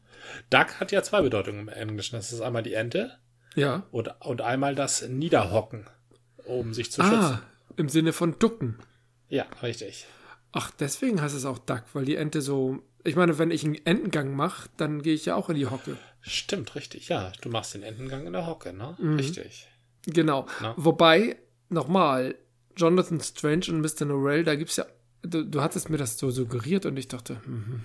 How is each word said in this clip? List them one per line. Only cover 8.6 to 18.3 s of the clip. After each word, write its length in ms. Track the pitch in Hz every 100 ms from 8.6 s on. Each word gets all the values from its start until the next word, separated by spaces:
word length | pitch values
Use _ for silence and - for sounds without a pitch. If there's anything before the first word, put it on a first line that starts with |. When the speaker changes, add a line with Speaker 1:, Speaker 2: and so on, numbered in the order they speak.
| 127 110 - _ _ _ -
Speaker 1:
Ja, 180 | 139 - -
richtig. 440 | 123 117 101 - - - - - _
Speaker 2:
Ach, 180 | - - -
deswegen 420 | 139 - 269 202
heißt 140 | 147
es 100 | 143
auch 140 | 135 120
Duck, 240 | - 143 -
weil 120 | 147
die 120 | 131 151
Ente 240 | 151 156
so, 420 | 139 139 131 135 - _
ich 120 | 175 151
meine, 220 | 175 151
wenn 120 | 165
ich 140 | 165
einen 100 | 156 147
Entengang 500 | - 208 254 151 135
mach, 340 | 139 160 - - -
dann 260 | 156 151
gehe 120 | 147
ich 120 | 156 185
ja 80 |
auch 140 | 180 -
in 60 | 156
die 100 | 131
Hocke. 300 | 131 - 113 - _
Speaker 1:
Stimmt, 540 | - - - 202 110
richtig. 340 | 147 - - -
Ja, 240 | 160 95 95
du 60 | 123
machst 260 | 113 -
den 80 | 104
Entengang 440 | 104 110 131 135
in 60 | 165